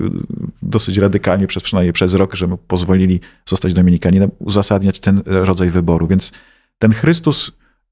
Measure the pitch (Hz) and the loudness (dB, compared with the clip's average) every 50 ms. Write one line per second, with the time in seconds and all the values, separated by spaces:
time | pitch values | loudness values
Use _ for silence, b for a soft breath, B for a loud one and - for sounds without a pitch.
0 | 92 98 - 50 - - - - - - - _ - 95 101 110 - - 95 101 | -4 -4 -6 -8 -8 -10 -10 -10 -10 -12 -12 _ -8 -4 -4 -2 -2 -2 0 0
1 | 101 98 95 101 - 98 90 98 98 92 - 95 - - - 95 90 87 82 - | 2 2 0 0 0 0 0 0 0 -2 -4 -6 -6 -4 -2 0 0 0 0 0
2 | 95 90 90 95 95 95 - - 92 87 90 87 - - 92 90 90 85 92 95 | 0 2 2 2 0 0 -2 -4 -4 -4 -4 -6 -6 -4 -4 -2 0 2 2 2
3 | 92 92 92 87 B B B B B - 92 92 - 92 87 90 90 90 87 85 | 4 2 2 0 B B B B B -6 -4 -2 -2 0 2 2 4 4 4 2
4 | - 90 90 95 98 98 - - - 104 101 104 98 - 107 98 98 98 95 - | 2 2 2 2 2 0 -2 -6 -8 -2 -2 0 0 2 0 0 0 0 -2 -2
5 | - 101 98 98 - - 95 95 92 95 92 87 92 90 85 92 87 85 85 82 | 0 0 0 0 0 0 -2 0 2 0 0 2 0 0 2 0 0 2 0 0
6 | 82 82 95 95 - - b b b b b b b b b _ 113 110 110 - | 0 0 0 0 0 -2 b b b b b b b b b _ 2 2 2 2
7 | - 156 170 165 - 160 147 - - - - _ _ _ _ _ _ _ | 2 0 0 2 0 -2 -2 -2 -4 -6 -10 _ _ _ _ _ _ _